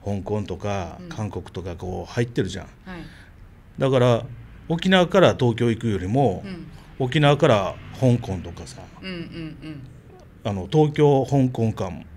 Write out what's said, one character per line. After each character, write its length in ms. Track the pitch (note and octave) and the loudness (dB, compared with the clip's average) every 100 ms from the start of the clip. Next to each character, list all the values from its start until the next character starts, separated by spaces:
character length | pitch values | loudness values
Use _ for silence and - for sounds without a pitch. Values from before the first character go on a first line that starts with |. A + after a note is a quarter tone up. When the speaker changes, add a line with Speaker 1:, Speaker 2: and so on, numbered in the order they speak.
| - | -4
Speaker 1:
う 60 | |
ん。 80 | G2+ | -6
Speaker 2:
香 20 | |
港 180 | F2 G#2+ | -2 -4
と 160 | F#2 F2 | -4 -6
か、 400 | G2+ G2 E2+ D#2 | -4 -4 -6 -10
Speaker 1:
う 40 | |
ん。 60 | F3+ | -14
Speaker 2:
韓 200 | - G#2 | -8 -6
国 160 | F#2 F2 | -6 -10
と 160 | - | -10
か 140 | F2+ F2 | -10 -10
こ 320 | F2+ F#2 F2 | -8 -8 -6
う 20 | |
入 120 | - | -2
っ 40 | A#2+ | -2
て 140 | A#2+ | -2
る 80 | G2 | -4
じ 80 | F#2+ | -4
ゃ 60 | |
ん。 20 | D#2 | -12
Speaker 1:
は 320 | - - F3+ | -18 -16 -14
い。 40 | - - - - - - - - | -14 -18 -20 -20 -20 -20 -18 -2
Speaker 2:
だ 140 | C3+ | 2
か 80 | C3 | 4
ら、 260 | B2 A2+ - - - - - | 4 4 0 -14 -18 -20 -6
沖 220 | E3 F#3 | -2 2
縄 180 | F#3+ F3+ | 4 4
か 120 | G3+ | 6
ら 160 | D#3+ F#2+ | 6 6
東 200 | B2 A2+ | 2 2
京 140 | A#2+ | 0
行 100 | A2+ | 0
く 80 | A#2 | 0
よ 120 | G2 | -2
り 80 | F2+ | 0
も、 360 | A#2+ C3 F2 | 2 2 0
Speaker 1:
う 60 | - | -8
ん。 180 | - - - - - | -14 -14 -18 -20 -4
Speaker 2:
沖 220 | C3 D#3 | -2 4
縄 180 | C#3+ C#3+ | 4 6
か 100 | D#3+ | 6
ら 280 | A2 F2+ - - - | 4 2 -6 -14 0
香 180 | C3 A#2+ | 4 4
港 200 | - F#2+ | 0 -6
と 80 | F2 | -8
か 140 | E2+ E2+ | -12 -14
さ、 160 | - F2 - | -14 -18 -16
Speaker 1:
う 40 | F#3 | -12
ん 20 | |
う 40 | |
ん 20 | |
う 40 | F3+ E3 E3+ D#3+ - D#3 | -10 -10 -10 -12 -12 -14
ん。 140 | D3 B2 - - - - - | -14 -16 -20 -20 -20 -20 -8
Speaker 2:
あ 100 | A2 | -6
の、 140 | G2 F#2 | -4 0
東 200 | D3+ D3+ | 2 4
京、 320 | D3+ D3 C#3 B2+ | 4 4 4 2
香 200 | C#3 C3 | 2 2
港 220 | B2+ A2+ | 2 -2
間 340 | A2 F#2+ D2+ - | 0 -6 -8 -14